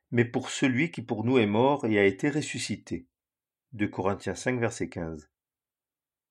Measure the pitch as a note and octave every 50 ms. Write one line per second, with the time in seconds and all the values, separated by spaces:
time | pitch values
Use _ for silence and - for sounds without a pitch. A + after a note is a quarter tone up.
0 | _ _ B2+ A#2+ A#2 A#2 - B2+ - - - - D3 C3 B2+ B2 E3 E3+ - -
1 | A2+ A#2 A#2 G#2 G#2+ A#2+ C3+ B2 G#2+ G#2 G2+ A2 B2+ C#3 D3 C#3 C3 A2+ G#2+ G2+
2 | G2 G2 G2 - - D3 C#3+ D#3 D3 - - A#2+ - - G#2+ - - - F2 -
3 | - _ _ _ _ _ _ _ _ _ _ _ _ _ - G#2 G#2 G2 - -
4 | F#2 G2 G2 F2 - G2 F2+ - - B2+ B2+ B2 A#2 A2+ - - F#2+ F2 - F#2
5 | E2+ D#2+ D#2+ D2+ - _ _ _ _ _ _ _ _ _ _ _ _ _ _ _
6 | _ _ _ _ _ _